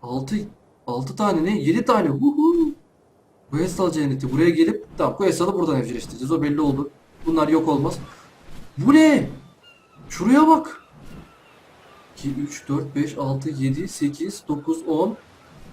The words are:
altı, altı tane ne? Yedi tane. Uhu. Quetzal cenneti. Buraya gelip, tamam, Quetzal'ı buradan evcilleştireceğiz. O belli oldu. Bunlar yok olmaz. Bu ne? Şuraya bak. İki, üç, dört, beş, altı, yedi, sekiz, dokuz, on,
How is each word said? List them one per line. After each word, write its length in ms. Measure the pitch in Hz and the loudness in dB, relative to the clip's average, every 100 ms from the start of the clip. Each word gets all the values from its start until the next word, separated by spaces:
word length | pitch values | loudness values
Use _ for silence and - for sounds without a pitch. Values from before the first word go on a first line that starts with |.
altı, 340 | 120 131 135 214 - - _ _ - | -10 -8 -6 -6 -8 -18 _ _ -8
altı 280 | 123 135 - | -8 -6 -2
tane 300 | 208 170 175 | 0 0 0
ne? 120 | 208 | 0
Yedi 280 | 143 208 226 | 2 0 2
tane. 260 | 226 160 | 2 2
Uhu. 640 | 135 285 294 320 339 302 - _ _ _ _ _ _ - | 2 0 4 2 4 0 -4 _ _ _ _ _ _ -6
Quetzal 400 | 143 175 - 180 | -4 -2 0 -2
cenneti. 400 | 156 139 135 127 | 0 -2 -2 -2
Buraya 180 | 135 170 | 2 4
gelip, 360 | 160 165 214 - - | 4 2 0 -8 -4
tamam, 200 | 143 - | -4 0
Quetzal'ı 360 | 190 156 180 | 0 0 -2
buradan 260 | 190 160 131 | 0 0 0
evcilleştireceğiz. 520 | 110 120 - 117 131 | -2 -8 -10 -10 -4
O 100 | 160 | 0
belli 200 | 147 147 | 0 0
oldu. 280 | 147 135 143 - _ - 165 | 0 0 -4 -10 _ -10 -2
Bunlar 220 | 160 151 | 0 2
yok 200 | 160 160 | 2 2
olmaz. 320 | 139 160 - - - - _ - - - - | 0 -2 -6 -14 -20 -20 _ -20 -18 -14 -2
Bu 160 | 208 | 4
ne? 360 | 302 311 285 - - - _ _ _ _ - - | 8 8 6 0 -10 -20 _ _ _ _ -20 -16
Şuraya 380 | - 185 277 311 | -4 4 6 8
bak. 360 | 311 - - _ - - - - _ _ - _ - - - - - | 6 2 -14 _ -20 -20 -20 -20 _ _ -20 _ -20 -20 -20 -20 -10
İki, 160 | 135 | -8
üç, 340 | 139 143 - - | -6 -8 -10 -6
dört, 260 | 143 - 139 | -6 -4 -4
beş, 220 | 151 - | -4 -4
altı, 320 | 135 135 151 | -4 -4 -6
yedi, 380 | 135 135 135 190 | -4 -4 -4 -6
sekiz, 560 | - 143 143 185 - - | -4 -4 -4 -8 -8 -8
dokuz, 400 | 143 151 160 160 | -6 -4 -6 -2
on, 300 | 156 196 214 - - - - - | 0 0 -4 -14 -20 -20 -20 -20